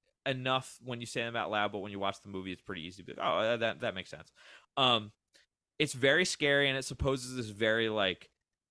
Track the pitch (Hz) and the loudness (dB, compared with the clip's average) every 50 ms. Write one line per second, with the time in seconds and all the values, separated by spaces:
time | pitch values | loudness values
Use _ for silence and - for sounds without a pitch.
0 | _ _ _ _ - 135 135 127 127 131 131 131 - - - - 117 127 120 120 | _ _ _ _ -2 -2 -2 0 0 0 0 0 0 -4 -14 -14 -8 -8 -6 -6
1 | 120 - - 131 117 117 117 117 92 85 107 104 104 104 104 101 95 104 101 98 | -6 -6 -4 -4 -2 -2 -2 -2 -2 0 2 2 2 2 0 -2 -4 -4 -4 -2
2 | 98 98 98 - - 101 98 92 92 95 90 - _ - 98 85 78 90 90 98 | -2 -2 -2 -4 -8 -10 -8 -8 -6 -6 -8 -8 _ -10 -10 -8 -8 -10 -12 -14
3 | 87 - - - - - 80 90 110 113 120 113 117 113 80 80 120 110 92 92 | -14 -12 -8 -2 0 2 2 2 2 2 0 0 0 -2 -2 -2 -4 -6 -6 -6
4 | 90 - - 76 80 _ _ _ - - - - _ _ - 139 131 127 120 110 | -10 -12 -14 -18 -18 _ _ _ -20 -20 -20 -20 _ _ -2 2 4 4 4 2
5 | 104 104 - _ _ _ _ _ _ _ _ _ _ _ _ - 151 139 - 127 | 0 -4 -12 _ _ _ _ _ _ _ _ _ _ _ _ -2 -2 -2 0 2
6 | 127 135 147 175 185 180 - - 151 143 143 143 143 139 135 135 131 - 131 - | 4 6 6 6 4 2 0 0 2 2 4 4 4 2 0 -2 -4 -6 -4 -2
7 | 143 139 135 127 123 127 127 127 113 107 101 101 113 110 110 113 113 110 107 107 | 0 0 0 0 -2 -6 -6 -6 -6 -6 -2 0 2 2 4 4 2 2 2 2
8 | 98 92 87 - - - _ _ _ _ _ _ _ _ | 2 2 0 -2 -6 -20 _ _ _ _ _ _ _ _